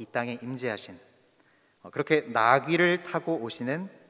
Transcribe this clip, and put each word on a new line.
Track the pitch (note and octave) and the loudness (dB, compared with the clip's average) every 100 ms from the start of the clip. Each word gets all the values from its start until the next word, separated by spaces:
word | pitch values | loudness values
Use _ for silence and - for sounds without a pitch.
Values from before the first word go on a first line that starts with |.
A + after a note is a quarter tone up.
이 | |
땅에 | A2+ B2 A#2+ A#2+ | -6 -4 -4 -6
임재하신, | A#2+ C3 B2 G#2 - F#2 - _ _ _ _ _ _ _ | -8 -6 -4 -6 -10 -16 -20 _ _ _ _ _ _ _
어, | F2+ | -12
그렇게 | - C#3+ D3+ | -4 2 2
나귀를 | B2+ A#2 A2+ C3+ C3+ E3 F3 F3 | 2 2 6 6 4 4 4 2
타고 | F3+ E3 E3 E3 | -2 -6 -2 -4
오시는 | A2+ - B2 D#3 F#3+ - | -4 -6 -4 -4 -6 -16